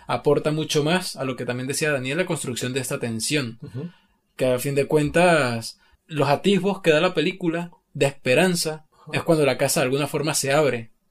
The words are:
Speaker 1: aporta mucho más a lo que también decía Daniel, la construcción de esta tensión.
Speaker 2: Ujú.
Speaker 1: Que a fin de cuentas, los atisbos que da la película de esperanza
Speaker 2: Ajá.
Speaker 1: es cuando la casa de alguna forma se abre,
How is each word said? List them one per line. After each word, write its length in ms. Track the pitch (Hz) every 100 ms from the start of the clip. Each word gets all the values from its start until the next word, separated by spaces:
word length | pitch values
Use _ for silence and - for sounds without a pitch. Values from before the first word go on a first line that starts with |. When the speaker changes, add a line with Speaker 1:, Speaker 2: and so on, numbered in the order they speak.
| -
Speaker 1:
aporta 460 | 127 147 147 151
mucho 320 | 156 151 151
más 320 | 147 180 180 -
a 100 | 135
lo 100 | 123
que 100 | 160
también 220 | 123 131
decía 240 | 127 151
Daniel, 280 | 139 131 156
la 60 | 180
construcción 460 | 165 135 117 127
de 60 | 131
esta 200 | 123 139
tensión. 580 | 120 113 - 147 123 113
Speaker 2:
Ujú. 260 | - 120 170 - _ _ _ -
Speaker 1:
Que 100 | 127
a 60 | 123
fin 160 | 143 139
de 100 | 139
cuentas, 920 | 156 147 165 180 160 127 117 110 - _ _ _
los 240 | 151 139
atisbos 520 | 143 190 196 190 185
que 100 | 165
da 100 | 151
la 140 | 180 170
película 560 | 156 - 175 165 170 - _
de 120 | 139 139
esperanza 800 | - 131 131 185 170 160 156 -
Speaker 2:
Ajá. 180 | _ -
Speaker 1:
es 100 | 147
cuando 200 | - 160 139
la 120 | 123
casa 220 | 139 -
de 60 | 127
alguna 200 | 139 143
forma 280 | 151 151 143
se 180 | 135
abre, 380 | 143 147 120 113 _ _